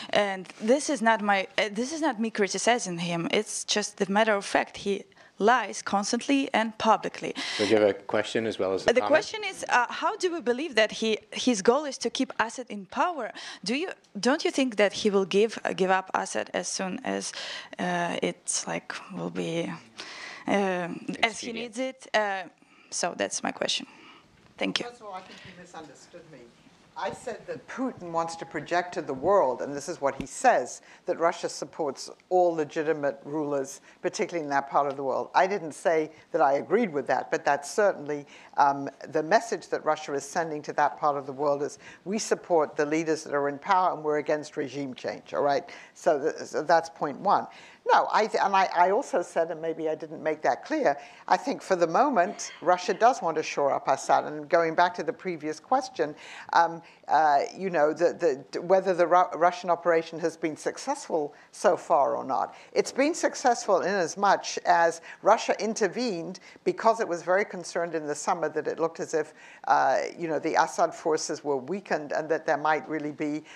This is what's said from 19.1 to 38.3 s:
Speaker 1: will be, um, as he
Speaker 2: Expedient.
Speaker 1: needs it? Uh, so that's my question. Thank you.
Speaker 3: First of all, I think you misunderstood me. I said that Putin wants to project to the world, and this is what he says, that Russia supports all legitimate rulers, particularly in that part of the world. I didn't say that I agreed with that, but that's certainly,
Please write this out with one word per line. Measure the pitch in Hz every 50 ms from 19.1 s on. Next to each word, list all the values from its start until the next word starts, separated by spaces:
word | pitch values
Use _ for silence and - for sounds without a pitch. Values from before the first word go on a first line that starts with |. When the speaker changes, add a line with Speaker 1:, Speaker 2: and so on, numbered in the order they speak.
| 190
Speaker 1:
will | 175 170 180
be, | 165 185 175 165 165 170 170 190 170 160 - - - - - - - - - - - - - -
um, | 202 202 202 190 185 180 175 170 175 170 - - 180 -
as | - 226 208 -
he | 311 254
Speaker 2:
Expedient. | 226
Speaker 1:
needs | 226 233 240 208 240
it? | 262 262 262 - - - -
Uh, | 214 214 202 196 190 180 - _ _ _ _ _ - - -
so | - - - 175 -
that's | - 98 - - - -
my | -
question. | - - - - - - - - - - - - - - _ _ _ _ _ - _ -
Thank | 214 196 175 -
you. | - 240
Speaker 3:
First | 240 -
of | 220 202
all, | 185
I | 185
think | 190 - 190 - -
you | 185 175 175
misunderstood | 175 - - 165 156 143 127 - - - - 170 160 151
me. | 147 123 120 117 _ _ _ - _ _ _ _ - 151
I | 180 202
said | - - - 247 220 - -
that | - 165 143 - -
Putin | - - 262 254 - - 180 170
wants | 165 165 165 165 - -
to | 175 -
project | - 156 143 - 170 175 180 - -
to | 185 151
the | 139 135
world, | 131 135 180 208 196 156 131 123 117
and | - 123
this | 143 143 - -
is | 165 -
what | 143 139 123
he | - -
says, | - - - - 254 202 151 123 120 - - _ - - - _
that | - 170 139
Russia | 165 170 170 - - 156
supports | - - 165 139 - - 165 - - - - - - _ _ -
all | 180 180 180 175 165
legitimate | 160 151 143 - 165 156 156 160 151 143 143 139 - -
rulers, | 139 147 156 151 143 143 139 135 135 - - _ - - _
particularly | - 180 - - 190 165 175 170 151
in | 143
that | 139 139 135 -
part | - 151 143 143
of | 135 139
the | 139
world. | 131 120 117 120 - -
I | 151 180
didn't | 190 202 190 160 156 131
say | - - 190 165 160 156 151 - - - _
that | - 160
I | 156 139 143
agreed | 143 - - 170 226 247 185
with | 147 139 127
that, | - 135 123 - -
but | 160 156 -
that's | 151 - - - -
certainly, | - - 208 196 - - 147 143 147 143 143 -